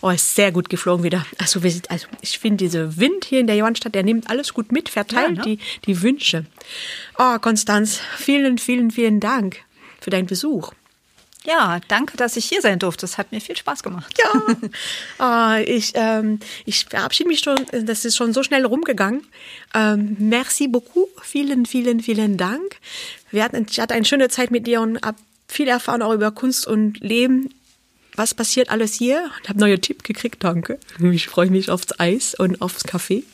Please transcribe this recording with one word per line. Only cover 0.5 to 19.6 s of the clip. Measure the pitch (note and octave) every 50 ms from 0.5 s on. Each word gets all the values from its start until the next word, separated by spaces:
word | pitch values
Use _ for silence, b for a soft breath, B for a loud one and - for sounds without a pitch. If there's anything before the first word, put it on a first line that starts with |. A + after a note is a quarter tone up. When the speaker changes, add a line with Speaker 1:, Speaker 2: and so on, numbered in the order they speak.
Speaker 1:
gut | E3+ F3 F3+ -
geflogen | - F3 - F#3 F3+ F3 E3+
wieder. | F3 F3 F3+ D#3 - - -
Also, | F#3 - - G3
wir | E3+ F3+
sind, | E3+ F3 F3 -
also | E3+ E3+ - - - -
ich | - - - -
finde, | - A3+ G#3 F#3+ F#3
dieser | F3 E3+ E3 D#3+ D#3+ D#3+ D#3+
Wind | G#3 C#4+ F#4 G4+ F#4
hier | - C4+ C4
in | B3 A3
der | G#3
Johannstadt, | G#3 G#3+ A3+ A3+ - - A#3 G#3+
der | G3 F#3
nimmt | G3+ A3+ A3+ A3+ -
alles | A3+ B3+ C#4+ - -
gut | - A3 -
mit, | A#3+ C#4+ - -
verteilt | - A3 G3+ - A3+ A#3+ C4 E4 F3 E3+
Speaker 2:
Ja, | A#3+
ne? | A3 G#3+ G#3
Speaker 1:
die, | B B B B -
die | - G3 F3
Wünsche. | F3+ A#3 C4 D4 - - G3+ E3 D#3+ - _ B B B B B B B B B B B B -
Oh, | B3 B3+ A#3+ A3+
Konstanz, | - A3+ A3+ G#3+ - - G#3 G#3 G#3+ G#3+ - - - - - -
vielen, | - - C#4 C#4+ C#4 C4+ B3 A#3+
vielen, | - - B3 B3 A#3+ A3+
vielen | G#3+ - A#3 A3+ G#3+ G#3
Dank | G3 G#3 B3+ C4 G3+ F#3+ - - - _ B B B B B B
für | - -
deinen | F#3+ F#3 F#3
Besuch. | F#3 G3 F3+ - D4+ D4+ G3 D#3 - - _ _ _ _ _ _ _ _ _ _ _ - - -
Speaker 2:
Ja, | - D#4+ E4 B3+ F#3+ E3+ F3 - -
danke, | G#3 G#3+ C4+ - - -
dass | B3 A#3 -
ich | A#3+ A3
hier | - - G4
sein | - A3+ G3 F3
durfte. | F#3 F#3 E3 - -
Es | F3+ - -
hat | G3 -
mir | - G#3+
viel | - - - -
Spaß | - - - - -
gemacht. | - F3+ F3+ D#3 - - -
Speaker 1:
Ja. | A4+ A4 G#4 G#4+ G#4+ G#4+ A3+ - - G#3 B B B B B B B B B B
<laughs> |
Ah, | C4+ B3+ A#3 A#3 A#3 A3 A3 A3
ich, | A3 - - A#3+ G#3+ - -
ähm, | - A3+ A3 A3 A3 G#3+ G#3+ G#3+ G#3 B B B B B
ich | - G3+ - -
verabschiede | - - - - - - - D#4+ F4
mich | D#4+ D4
schon, | - D4 C#4 C4+ C4+ -
das | - B3 A3 G#3+ A3+ A3 -
ist | A#3 A3
schon | - B3 A#3 A3+
so | C4
schnell | C4+ C4 C#4+ C4+ C4
rumgegangen. | A#3+ A3+ C#4 E4+ E4 C4 G#3 G3+ G3 A3+ C#4 D4+ _ B B B B B B